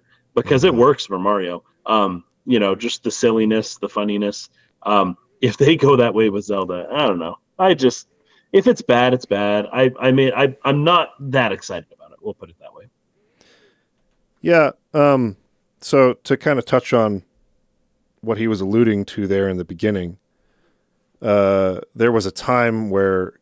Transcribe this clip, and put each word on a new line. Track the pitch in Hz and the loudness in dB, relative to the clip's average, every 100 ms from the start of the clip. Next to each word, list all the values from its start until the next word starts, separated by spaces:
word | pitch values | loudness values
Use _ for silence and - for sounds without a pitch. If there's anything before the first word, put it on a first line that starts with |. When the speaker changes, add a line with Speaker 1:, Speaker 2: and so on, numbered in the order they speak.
| _ _ _ - | _ _ _ -4
Speaker 1:
because | - 135 | 0 2
it | 175 | 2
Speaker 2:
Mm-hmm. | 120 | 4
Speaker 1:
works | 127 139 - | 4 2 -4
for | 95 | -4
Mario. | 95 104 90 87 - _ - | -2 -2 -4 -8 -14 _ -2
Um, | 110 98 90 - _ - | 0 0 -4 -14 _ -2
you | 120 | 0
know, | 101 98 | 2 -2
just | 117 - | -4 -8
the | 117 | -8
silliness, | - 123 113 110 110 107 - | -2 0 2 0 0 -4 -10
the | 101 | -10
funniness. | - 104 104 104 - - _ _ _ | -6 -4 -4 -6 -8 -14 _ _ _
Um, | 101 104 92 90 _ _ | -2 0 0 -4 _ _
if | 123 - | -4 2
they | 143 165 | 2 4
go | 135 135 | 4 4
that | 120 | 4
way | 104 110 | 2 0
with | 101 101 | 0 -4
Zelda, | 101 92 90 87 | -4 -4 -8 -6
I | 135 139 | -2 -2
don't | 90 | -2
know. | 82 - _ - | -6 -12 _ 0
I | 185 | 2
just, | 160 127 - - _ _ _ _ | 2 2 0 -8 _ _ _ _
if | 196 220 | 2 2
it's | - | 2
bad, | - 120 123 127 | 2 2 2 0
it's | - | -2
bad. | 101 104 104 104 | -2 0 -2 -2
I, | 120 131 127 | 0 0 0
I | 127 | 0
mean, | 131 135 127 | 2 2 2
I, | 135 127 | -2 -2
I'm | 135 143 | -2 0
not | 156 175 156 - | 2 2 0 -8
that | 139 131 117 | -4 -2 0
excited | 98 - 90 78 | -4 -10 -12 -14
about | _ 76 | _ -20
it. | _ | _
We'll | 107 95 | -14 -14
put | 82 | -16
it | 82 | _
that | 71 | -20
way. | - 101 _ _ _ _ _ _ _ _ _ _ _ _ _ _ _ | -20 -20 _ _ _ _ _ _ _ _ _ _ _ _ _ _ _
Speaker 2:
Yeah. | 165 170 143 - _ | 0 2 2 -2 _
Um, | 156 147 135 117 95 _ _ _ _ | 0 2 2 0 -6 _ _ _ _
so | - 139 127 | -2 2 4
to | 98 - 135 | 2 -2 -2
kinda | 151 139 | 0 -2
touch | - 131 - | 0 -2 0
on | 120 110 98 - _ _ _ _ _ _ _ _ _ | 0 0 -2 -10 _ _ _ _ _ _ _ _ _
what | 110 107 | -6 -4
he | 113 | -2
was | 107 | -2
alluding | 95 113 117 104 98 | -2 2 2 2 -4
to | - 98 | -6 -4
there | 98 98 | -2 -2
in | 92 | -4
the | 85 | -8
beginning, | 87 107 101 87 92 _ _ _ _ _ _ _ _ _ _ | -6 -4 -4 -6 -12 _ _ _ _ _ _ _ _ _ _
uh, | 117 104 98 98 95 92 - - | -2 0 2 0 -2 -4 -10 -2
there | 113 | 0
was | 113 95 | 0 -4
a | |
time | - - 123 120 113 110 | -6 -4 -2 0 -2 -4
where | 98 98 95 92 - | -2 0 -2 -4 -12